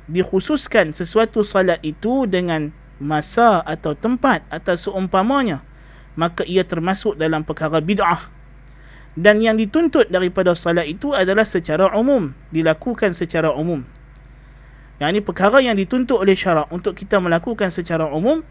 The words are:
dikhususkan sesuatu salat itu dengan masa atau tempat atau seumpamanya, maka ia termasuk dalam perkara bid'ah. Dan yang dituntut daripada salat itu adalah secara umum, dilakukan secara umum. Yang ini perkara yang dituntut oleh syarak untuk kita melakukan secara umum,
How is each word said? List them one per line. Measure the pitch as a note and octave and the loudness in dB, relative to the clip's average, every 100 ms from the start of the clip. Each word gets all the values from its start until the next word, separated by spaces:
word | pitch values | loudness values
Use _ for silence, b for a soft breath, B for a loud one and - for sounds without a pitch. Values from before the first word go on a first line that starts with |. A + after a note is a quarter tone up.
| - | -4
dikhususkan | E3+ F3+ F#3+ - D4+ - A3+ E3 | -2 0 -2 0 -4 0 0 0
sesuatu | - F3 G#3+ A3+ A3+ | -2 -2 0 2 0
salat | G#3 G3 F#3 E3 | 0 2 2 0
itu | D#3 D3+ G#3+ C4+ A#3+ | -4 -6 -2 0 0
dengan | F3+ F3+ D#3+ D3 - - - | 0 -2 -2 -4 -10 -20 -12
masa | C#3+ D3+ D3 - A#3 F#3 D#3 | -4 -4 -2 2 4 4 0
atau | E3 D#3+ D3 | -6 -6 -4
tempat | A3+ B3 C4+ F#3 - | -2 0 2 0 -2
atau | - - F3 | -8 -4 -4
seumpamanya, | G3 F#3+ F#3+ F#3+ G#3 C#4 A#3+ C3+ - b b b b | -4 -4 -2 0 2 0 0 -4 -10 b b b b
maka | - E3+ E3+ E3 | -4 -4 -2 -2
ia | F#3 | 0
termasuk | F3+ E3+ E3+ G3 A3 D#3 | 0 -2 -2 -2 -4 -2
dalam | D#3+ D#3 | -2 -2
perkara | D#3 D3 D#3 D#3+ | -4 -4 -2 -2
bid'ah. | D#3 G3+ F3+ - - - - - - b b b b | 0 0 2 0 -4 -20 -20 -20 -20 b b b b
Dan | - F#3 G#3 | 2 4 6
yang | A3+ | 4
dituntut | A3 G#3+ D#4 E4 D4+ A3+ | 2 0 0 2 2 2
daripada | F3+ F#3 F#3 F3+ E3+ | 0 0 0 2 2
salat | F3 E3+ D3+ | 0 0 -2
itu | E3+ C#4+ | -6 -4
adalah | C4+ F#3 G3 G#3+ | 0 2 2 0
secara | - E3 D#3 F#3+ | -2 -2 0 2
umum, | G#3 B3 C4+ D3+ C3 - | 2 2 2 0 -8 -8
dilakukan | D#3 D#3+ D#3 B3 A#3 G#3 | -2 0 0 -2 -2 -2
secara | E3+ E3+ E3 D#3 | -2 -4 -2 0
umum. | C#3 E3 D#3 B2 - - - - b b b b b b - | 0 -2 -4 -8 -18 -20 -20 -20 b b b b b b -6
Yang | D3 | -2
ini | G3+ | 0
perkara | G3+ E3+ F#3+ C4+ | -2 0 4 4
yang | B3+ G#3 | 4 0
dituntut | F#3+ B3+ B3 A#3+ | 0 -2 0 2
oleh | G3 | 4
syarak | F#3+ F#3+ D#3+ D3 | 2 2 0 0
untuk | F3 G3 F3+ | -4 -6 -6
kita | G3 G#3 | -2 0
melakukan | F3+ E3 G3+ A3 G3 | 2 0 0 -2 -2
secara | F3 E3+ E3 D#3 | -4 -4 -2 -2
umum, | D3+ G#3 D#4+ D#4 | -2 0 0 -4